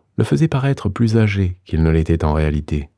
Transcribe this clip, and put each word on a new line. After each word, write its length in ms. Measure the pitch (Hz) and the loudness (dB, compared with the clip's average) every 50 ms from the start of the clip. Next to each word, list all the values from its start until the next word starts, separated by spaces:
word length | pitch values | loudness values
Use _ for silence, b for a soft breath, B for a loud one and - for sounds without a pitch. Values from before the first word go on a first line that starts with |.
| _ _ - | _ _ -4
le 80 | - 113 | -4 -2
faisaient 220 | - - 143 165 | 0 2 0 0
paraître 420 | 160 139 127 135 139 139 - - 101 | 0 0 -2 0 -2 -4 -2 -4 -6
plus 280 | 92 - 117 110 110 | -2 0 0 2 2
âgé 420 | 113 110 104 98 98 95 90 90 _ _ | 2 2 2 0 0 -2 -2 -4 _ _
qu'il 180 | - 85 78 | -4 0 2
ne 80 | 80 80 | 2 4
l'était 340 | 80 80 78 - 82 78 85 | 2 2 2 2 0 0 2
en 80 | 76 76 | 0 0
réalité. 560 | 78 76 76 76 76 73 - 73 73 69 - _ | 0 0 0 -2 -4 -4 -4 -6 -6 -6 -8 _